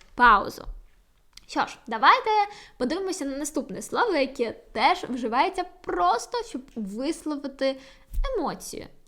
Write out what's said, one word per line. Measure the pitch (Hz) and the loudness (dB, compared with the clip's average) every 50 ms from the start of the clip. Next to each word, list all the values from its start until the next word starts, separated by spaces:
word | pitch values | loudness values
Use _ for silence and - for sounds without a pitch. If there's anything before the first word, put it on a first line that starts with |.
| - - - | -20 -12 0
паузу. | - 247 240 214 190 - - - - - - - - - - - _ _ _ _ _ _ _ _ - - | 6 8 8 8 8 6 0 -8 -10 -12 -12 -14 -14 -16 -20 -20 _ _ _ _ _ _ _ _ -20 -18
Що | - - 311 | -8 -4 -4
ж, | - - - - - | -2 -4 -4 -14 -12
давайте | - 233 226 240 339 440 523 - 453 427 427 403 415 - - - - - | -8 -4 4 6 8 8 6 6 2 2 2 2 0 -4 -18 -20 -18 -8
подивимося | - 254 262 311 381 392 381 359 - 285 | -4 -2 -2 -2 -2 -2 -4 -4 -4 -6
на | 277 269 | -6 -6
наступне | 277 302 302 - 285 226 - 185 175 214 | -6 -6 -4 -4 -4 -4 -4 -8 -10 -10
слово, | - - - - 480 349 | -4 0 0 2 2 2
яке | 285 269 269 269 - 233 226 - - - - - | 2 0 0 0 -4 -4 -4 -4 -10 -16 -12 -4
теж | 220 226 277 240 - - | 2 4 4 4 2 -2
вживається | - 247 247 247 220 220 254 320 381 - - 349 349 - - | -6 -6 -4 -4 -2 0 2 2 0 0 -4 -8 -8 -8 -18
просто, | - - - 349 349 359 415 480 - - - 480 440 - | -10 -6 -2 2 2 2 2 2 -2 -4 -6 -6 -6 -6
щоб | - 262 254 - - | -10 -12 -12 -12 -10
висловити | 233 214 190 202 220 269 302 320 - - 311 302 277 285 277 269 - 269 269 269 269 - - - - - - - - - 554 523 | -8 -8 -8 -6 -6 -4 -4 -4 -4 -6 -6 -6 -6 -6 -10 -6 -2 -2 -2 -2 -4 -10 -20 -20 -20 -20 -8 -4 -2 -2 0 0
емоцію. | 415 294 214 175 180 - - - - - - - - - | -2 -2 -2 -4 -6 -10 -12 -12 -12 -14 -14 -18 -20 -20